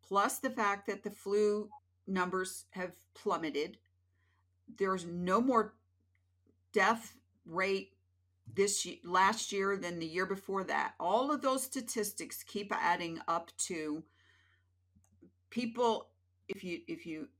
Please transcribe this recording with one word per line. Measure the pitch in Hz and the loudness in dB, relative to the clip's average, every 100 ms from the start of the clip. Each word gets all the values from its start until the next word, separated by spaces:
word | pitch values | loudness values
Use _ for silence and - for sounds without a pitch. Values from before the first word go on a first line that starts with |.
| - | 2
Plus | 196 214 - | 4 4 2
the | 262 | -4
fact | 247 208 196 - | 0 0 0 -4
that | 202 | -6
the | 208 | -6
flu | 202 - 208 208 208 214 - _ _ - | -8 0 4 4 2 -4 -12 _ _ -4
numbers | 190 180 185 185 - - | 0 0 -2 -4 -8 -14
have | 190 180 - _ | -8 -8 -8 _
plummeted. | - 214 170 160 139 160 - _ _ _ _ _ _ _ _ _ - | -6 -2 0 0 -2 -4 -6 _ _ _ _ _ _ _ _ _ -2
There's | 196 185 170 | 0 0 -2
no | 175 180 180 | -4 2 4
more | 254 240 214 - _ _ _ _ _ _ _ _ _ | 6 4 4 -4 _ _ _ _ _ _ _ _ _
death | 208 196 226 - - _ _ - | 2 4 2 -2 -20 _ _ -8
rate | 165 190 196 190 _ _ _ _ _ - | -2 0 0 -4 _ _ _ _ _ -12
this | - 196 - 180 | 2 2 2 -4
ye-, | - | -8
last | 170 180 190 220 - | 0 4 4 4 -2
year | 202 190 196 | 0 0 0
than | 175 170 | -2 -6
the | 165 | -4
year | 165 190 | -2 -2
before | 196 - 196 | -4 -4 -4
that. | 185 143 143 - | 0 0 -2 -2
All | 175 208 269 | 2 2 2
of | 294 | 2
those | 277 262 | 2 0
statistics | - 269 - 233 208 - 165 - | -2 -6 -4 -4 -4 -4 -10 -12
keep | - 202 202 | -8 -8 -2
adding | 220 170 175 170 165 - | 0 2 2 0 -6 -2
up | 165 170 - - | -2 -2 -6 -4
to | 160 156 151 165 _ _ _ _ _ _ _ _ _ _ _ - _ _ | -2 -2 -4 -8 _ _ _ _ _ _ _ _ _ _ _ -20 _ _
people. | 226 240 226 240 220 - _ _ _ _ | -4 -4 2 2 2 -4 _ _ _ _
If | 190 | -10
you, | 185 170 - | -6 -8 -8
if | 165 170 | -10 -8
you, | 156 143 | -10 -10